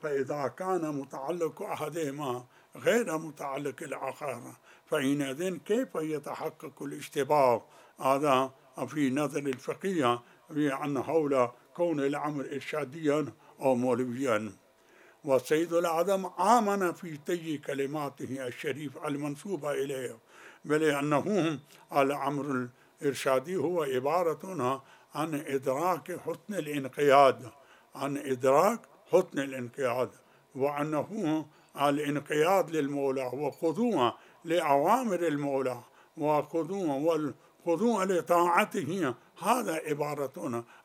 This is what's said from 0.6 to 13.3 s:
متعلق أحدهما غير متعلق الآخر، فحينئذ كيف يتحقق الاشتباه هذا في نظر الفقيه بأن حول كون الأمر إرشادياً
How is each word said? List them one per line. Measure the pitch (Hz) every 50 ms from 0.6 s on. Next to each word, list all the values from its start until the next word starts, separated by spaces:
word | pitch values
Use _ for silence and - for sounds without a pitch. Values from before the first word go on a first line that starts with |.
| 185 185 185 175 160 151 147
متعلق | 139 135 127 - 147 135 143 175 175 170 175 - - 196
أحدهما | 208 160 - 151 151 151 170 160 139 139 147 151 131 123 123 127 - _ - _ _ -
غير | 131 120 160 202 240 233 180 160 151
متعلق | 160 156 143 - 156 139 135 143 143 139 127 - 165
الآخر، | 143 135 131 135 135 127 - 151 143 120 120 127 127 123 - _ - - - _
فحينئذ | - 165 151 135 135 143 143 143 135 131 143 180 190 180
كيف | 147 - - 208 247 269 - -
يتحقق | 175 156 156 151 143 147 156 139 - 156 160 156 - - 147 - - 151
الاشتباه | 139 147 147 - - - 147 135 127 151 151 135 127 120 104 - - - - - - _ -
هذا | 156 131 135 139 147 147 131 131 135 131 - - _ _ - - 143
في | 117 123 156 147 127
نظر | 127 143 151 147 151 156
الفقيه | 143 143 127 117 - - 147 147 - 190 190 165 131 120 120 123 - - - _ _ -
بأن | - 147 151 143 131 135 147 143 143 135 -
حول | - 151 165 151 139 139 131 123 120 - - _ _ -
كون | - 175 175 165 143
الأمر | 135 139 147 147 143 151 151 143 131 - 147
إرشادياً | 135 127 - - 151 143 127 135 165 156 147 143 156 147 123